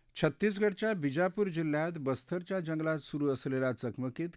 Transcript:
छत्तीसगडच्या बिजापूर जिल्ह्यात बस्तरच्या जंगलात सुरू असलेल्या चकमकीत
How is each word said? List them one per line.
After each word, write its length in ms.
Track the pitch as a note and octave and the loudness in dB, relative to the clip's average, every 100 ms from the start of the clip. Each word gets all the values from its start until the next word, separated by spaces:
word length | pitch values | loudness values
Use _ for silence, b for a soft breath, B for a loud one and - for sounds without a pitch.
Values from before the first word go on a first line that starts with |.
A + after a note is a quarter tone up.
| b - | b 2
छत्तीसगडच्या 720 | D#3 - G#3 G3 G#3 F#3+ A3 | 2 4 0 4 2 2 -2
बिजापूर 540 | G3 C#3+ C#3 F#3 G#3 G3 | 0 0 2 2 2 0
जिल्ह्यात 440 | E3 D#3+ D3 E3 E3 | 0 0 0 0 -2
बस्तरच्या 640 | C3+ B2+ - F3+ F3 F#3+ | -2 -2 -2 -6 -2 -4
जंगलात 380 | D#3+ D#3+ D#3+ D#3 | -2 -2 0 -2
सुरू 300 | - D3+ C#3+ | -2 0 0
असलेल्या 440 | C3+ C#3+ C3 C3 | 0 0 0 0
चकमकीत 560 | A#2+ A#2+ A2+ B2+ B2 E3+ | 0 -4 -4 -4 -4 -6